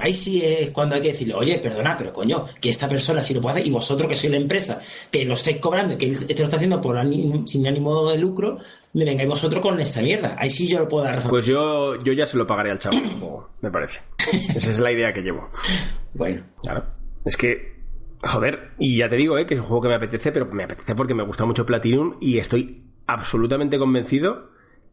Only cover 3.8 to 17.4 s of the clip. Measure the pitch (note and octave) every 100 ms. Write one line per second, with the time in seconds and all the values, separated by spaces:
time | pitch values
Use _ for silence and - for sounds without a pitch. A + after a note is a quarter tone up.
3.8 | - C#3 D#3 D3 D3 C#3+ C#3+ G3 F#3+ C#3
4.8 | - - - D3 B2+ A#2+ D#3+ D3 E3+ F#3
5.8 | F#3+ C3 C3 C3+ - D3+ D3+ D#3 F3+ F3+
6.8 | C3 A#2+ C#3 D3 C#3+ D3+ - C#3 C#3 C#3+
7.8 | C#3+ D#3 D#3 D#3+ F#3 F#3 G#3 - - -
8.8 | _ D#3+ D3+ C3+ C3+ D3 D#3+ - G3 F3
9.8 | D3 A#2 B2 G#3+ A2 - C3+ - F3 F3
10.8 | D#3 D3 C#3 B2 A#2+ B2 A#2 C#3 D3+ D3
11.8 | C#3 B2 B2+ C3+ D3+ B2+ G#2+ G#2 G#2 F#2+
12.8 | G2 A2+ A3+ - E2+ C#2+ - - G#2+ E2+
13.8 | C#2+ - - - - F#3+ - - A2 A2
14.8 | A#2+ A#2 A2+ G2+ F#2 - - - G3 F#3
15.8 | - - - - E2+ F2 - - - -
16.8 | - - - - G#2 -